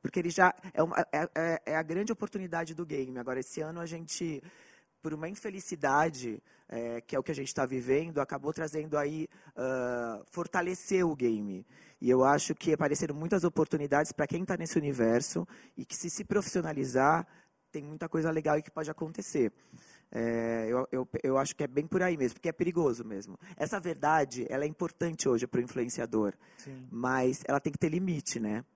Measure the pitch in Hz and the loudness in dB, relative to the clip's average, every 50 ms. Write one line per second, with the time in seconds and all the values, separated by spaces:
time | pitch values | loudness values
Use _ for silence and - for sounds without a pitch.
0 | _ 185 - 190 170 170 170 - 185 180 - - - 190 - - 156 165 - - | _ -4 -4 -2 -2 -2 4 6 6 6 6 2 -10 -10 0 2 2 2 4 0
1 | - - - 147 160 170 _ 156 165 170 165 - _ - 147 156 160 156 165 180 | 0 0 0 -2 -2 0 _ -2 0 0 0 -2 _ -2 -2 -2 -2 -2 -2 -2
2 | 208 214 233 - - 202 - 202 190 180 165 165 165 160 165 160 175 156 151 143 | -2 -2 -2 -4 -4 -6 -6 -6 -6 -4 -4 -4 -4 -4 -6 -8 -8 -6 -4 -4
3 | 131 127 127 127 120 123 127 131 127 - - - 156 156 165 170 170 165 160 165 | -4 -4 -6 -8 -6 -4 -4 -4 -4 -6 -6 -6 -6 -6 -6 -8 -8 -8 -8 -10
4 | 165 - - - 180 165 156 139 131 170 - - - - - _ _ _ _ _ | -8 -8 -6 -6 -4 -4 -4 -6 -10 -14 -20 -20 -20 -20 -20 _ _ _ _ _
5 | _ 156 156 151 160 165 202 202 - 220 196 196 180 - 180 160 143 143 135 147 | _ -6 -6 -4 -6 -8 -8 -8 -10 -8 -8 -8 -8 -8 -8 0 2 4 6 6
6 | 156 165 156 131 123 120 107 - _ _ _ _ _ _ - 117 117 117 117 117 | 4 4 0 -4 -6 -6 -8 -8 _ _ _ _ _ _ -8 -6 -6 -4 -6 -8
7 | - _ - 135 135 - 160 139 139 135 - - 139 127 135 131 120 123 131 143 | -8 _ -4 -4 -2 -2 -4 -6 -6 -6 -2 -2 -2 -2 -2 -4 2 2 2 2
8 | 160 170 160 143 139 - - 139 139 147 160 - 165 156 147 156 151 156 147 147 | 2 0 -2 -2 -2 -2 -4 -6 -4 -4 -4 -4 -6 -4 -4 -6 -4 -2 -2 0
9 | 143 143 156 156 156 - _ - - - _ - 123 131 131 127 127 123 123 120 | 0 0 -2 -4 -6 -8 _ -18 -20 -20 _ -4 -2 -2 0 0 0 -2 -2 -2
10 | 120 117 113 104 - _ - 170 170 - - 190 175 175 185 - - - 190 185 | -4 -4 -6 -8 -10 _ -8 -6 -6 -2 0 0 0 0 -4 -6 -4 0 2 4
11 | 180 170 156 143 127 117 113 107 104 104 95 92 - _ - - - - - _ | 4 4 2 2 2 2 2 2 -2 -4 -6 -8 -10 _ -20 -20 -20 -20 -16 _
12 | - 120 127 127 131 131 143 139 - - 156 - - 170 156 147 151 143 143 - | 4 4 6 8 8 8 6 6 2 -2 -4 -2 2 2 2 4 2 0 2 0
13 | - 151 143 147 156 170 208 190 165 175 - - 160 - - 156 147 143 139 143 | -2 -4 -4 -4 -2 0 0 2 2 2 4 2 2 2 2 -2 0 2 2 2
14 | 151 - - - 151 - - 165 185 180 190 165 165 160 - 170 147 143 139 127 | 2 2 0 -2 -2 -2 0 -4 0 -2 -2 -2 -2 0 0 0 0 0 2 4
15 | 117 113 113 120 - - - 170 170 - - - - - _ - 156 _ - - | 4 6 6 4 2 2 -2 -2 -4 -4 -10 -20 -20 -20 _ -12 -12 _ -8 -6
16 | - 170 - - 202 - - 208 196 - - 185 165 160 151 135 131 127 120 131 | -6 -6 -6 -6 -4 0 0 0 0 0 -2 -2 -2 -2 -2 -2 -2 0 2 4
17 | 131 143 160 170 175 _ - - _ _ _ _ _ _ _ 156 143 147 156 151 | 6 6 6 4 2 _ -12 -20 _ _ _ _ _ _ _ -12 -10 -10 -10 -8
18 | 170 165 - 165 156 165 160 160 151 156 147 151 156 - _ - 156 151 156 - | -8 -2 0 0 2 2 0 2 2 2 2 2 0 -4 _ -8 -6 -6 -6 -6
19 | 165 160 165 - 196 - - 151 123 107 - _ _ _ - - - - - - | -6 -6 -6 -8 -8 -2 2 2 2 2 2 _ _ _ -20 -20 -20 -20 -20 -20
20 | _ _ - 113 117 117 117 117 117 113 117 117 113 110 120 123 131 - - 131 | _ _ -6 -4 -2 0 0 0 0 0 -2 -2 0 0 0 0 0 -2 -2 -4
21 | 127 - - - - 135 135 135 135 147 - _ 151 135 123 143 147 165 - 190 | -4 -4 -6 -4 -2 2 2 2 2 0 -2 _ -6 -2 -2 -2 -2 0 0 2
22 | 185 180 170 151 135 120 - - - 170 160 _ 180 165 175 170 165 143 120 117 | 2 2 2 2 0 0 0 -2 -4 -4 -2 _ 0 0 2 4 4 4 2 0
23 | 120 110 107 95 101 95 92 - - - 185 - - 156 - 196 165 175 160 139 | -4 -8 -8 -8 -10 -10 -16 -18 -18 -20 -6 -4 -4 -2 -2 -4 -4 -4 -4 0
24 | 135 147 156 160 147 135 123 127 120 - - 135 147 151 156 _ 180 165 - _ | 4 4 6 6 4 2 0 -6 -4 -2 -2 -2 -2 -2 -2 _ -4 -6 -2 _
25 | 170 170 160 - - 139 127 117 123 123 - 123 123 123 - 131 120 123 - - | -2 -2 -2 0 2 4 4 4 2 0 0 -2 -2 0 -2 -4 -2 -2 -2 -4
26 | 123 110 110 110 107 101 95 _ _ - - - - - 135 131 127 127 - 117 | -4 0 2 2 2 2 0 _ _ -20 -20 -18 -16 -16 -14 -14 -14 -12 -8 -2
27 | 123 127 127 131 127 127 131 - - - 147 143 - 160 147 - - 160 156 175 | 0 0 2 4 2 2 2 0 -2 0 0 0 0 -2 -2 0 0 0 2 0
28 | 190 190 170 151 - - - 117 113 107 104 110 127 _ _ | 0 0 -2 -2 -2 -4 -4 -2 -2 -2 -2 -4 -6 _ _